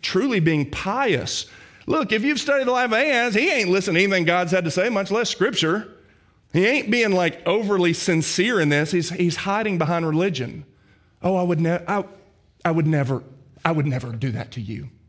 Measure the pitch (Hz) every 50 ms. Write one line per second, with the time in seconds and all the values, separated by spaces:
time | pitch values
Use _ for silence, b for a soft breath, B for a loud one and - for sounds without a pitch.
0 | - - - 185 233 285 240 196 160 165 160 151 143 143 - - - 190 208 254
1 | 277 240 170 117 95 - - - - B B B B B B B B - - 320
2 | 277 - 214 220 214 285 302 233 - 285 277 277 262 247 254 247 254 240 220 220
3 | 277 302 277 240 240 247 202 208 269 370 349 262 214 180 180 196 190 202 165 170
4 | 196 202 196 185 165 160 170 180 180 170 180 185 175 165 - 180 185 240 233 196
5 | 196 190 196 226 233 214 - - 180 247 233 - - 156 170 214 220 - - b
6 | b b b b b b b b b _ - 165 185 220 269 294 - 214 226 240
7 | 233 214 190 180 175 165 - - - 170 180 214 220 202 202 190 175 175 165 -
8 | - - 175 160 151 - - - 180 233 247 202 160 147 147 143 151 151 190 175
9 | 160 - 170 180 180 175 156 - - 196 196 214 226 214 196 170 165 151 170 170
10 | 165 160 151 160 180 202 170 127 123 123 - 160 143 - b b b b b b
11 | b b b b - 180 190 185 180 175 175 156 165 160 175 175 175 - 202 202
12 | 190 196 - - - _ _ _ _ _ _ _ _ 170 165 165 156 156 156 147
13 | 139 123 135 123 - - - - - - - - - 165 165 156 139 147 127 123
14 | 117 120 113 113 120 135 110 - - - - 123 107 98 110 - 143 123 - _
15 | _